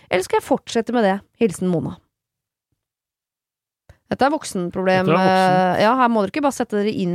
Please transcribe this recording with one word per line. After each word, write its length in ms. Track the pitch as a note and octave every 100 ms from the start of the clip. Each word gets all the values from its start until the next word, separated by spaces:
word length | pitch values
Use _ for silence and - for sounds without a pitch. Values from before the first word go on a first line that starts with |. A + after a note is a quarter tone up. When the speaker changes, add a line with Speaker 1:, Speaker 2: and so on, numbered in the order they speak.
| -
Speaker 1:
eller 120 | F#4
skal 160 | F#4 A4
jeg 80 | - B3+
fortsette 340 | - A#3 A3
med 120 | A#3+
det? 160 | G3+ G3 - -
Hilsen 300 | A#3 - F3+
Mona.» 260 | E3 B2+ F3+ _ _ _ _ _ _ _ _ _ _ _ _ _ _ _ _ _ _ _ - -
Dette 140 | - C4+
er 60 |
voksenproblem. 720 | D4+ - G3 F3 F#3+ F#3 F#3 F#3
Speaker 2:
Dette 80 | E3+
er 60 |
voksen. 540 | F#3 F#3 F#3 F#3 F#3 F3
Speaker 1:
Eh, 40 | G#3+
ja, 60 | C4
her 140 | A#3+
må 80 | A3+
dere 100 | G3
ikke 80 | D#4
bare 120 | C#4+ -
sette 200 | A#3+ G#3
dere 160 | G3+
inn 220 | - F3